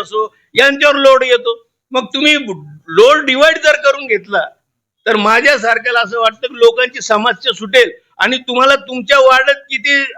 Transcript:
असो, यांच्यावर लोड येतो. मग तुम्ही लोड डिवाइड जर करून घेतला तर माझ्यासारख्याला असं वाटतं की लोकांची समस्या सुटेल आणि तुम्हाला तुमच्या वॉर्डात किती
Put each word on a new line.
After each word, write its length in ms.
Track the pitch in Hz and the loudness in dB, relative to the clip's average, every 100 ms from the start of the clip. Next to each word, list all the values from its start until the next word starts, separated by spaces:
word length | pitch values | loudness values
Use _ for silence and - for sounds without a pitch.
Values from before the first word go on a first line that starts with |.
असो, 340 | 196 214 214 - _ | -2 -6 -6 -10 _
यांच्यावर 420 | 254 277 277 294 277 | 0 0 2 0 4
लोड 260 | 269 262 | 4 4
येतो. 300 | 254 240 240 233 _ _ _ | 2 0 -2 -8 _ _ _
मग 140 | 254 240 | -6 -6
तुम्ही 280 | 269 294 302 233 165 151 151 - | -2 0 0 -4 -12 -16 -20 -4
लोड 360 | 165 247 302 | 2 4 4
डिवाइड 340 | 277 262 311 320 | 0 2 2 2
जर 180 | 302 294 | 0 0
करून 220 | 285 277 269 | 0 -2 -4
घेतला 340 | 208 208 196 151 _ _ _ _ _ 214 | -6 -4 -6 -6 _ _ _ _ _ -4
तर 100 | 214 | -2
माझ्यासारख्याला 840 | 208 233 285 269 226 226 240 240 | 0 2 2 0 -2 -2 -2 -4
असं 200 | 208 233 | -4 -2
वाटतं 280 | 226 220 254 | -4 -4 -10
की 100 | 240 | 0
लोकांची 420 | 233 226 247 254 | 2 2 -4 -6
समस्या 520 | - 214 240 - 262 | -4 -2 -2 -4 -6
सुटेल 380 | 185 208 254 208 - _ - | -8 -2 0 0 -4 _ -4
आणि 180 | 202 254 | -4 -4
तुम्हाला 360 | 254 247 269 277 | -4 0 0 0
तुमच्या 420 | 277 254 208 277 | -4 -12 0 4
वॉर्डात 440 | 262 262 269 277 - | 4 4 2 -2 -6
किती 260 | 269 285 277 262 | -8 -2 -2 -2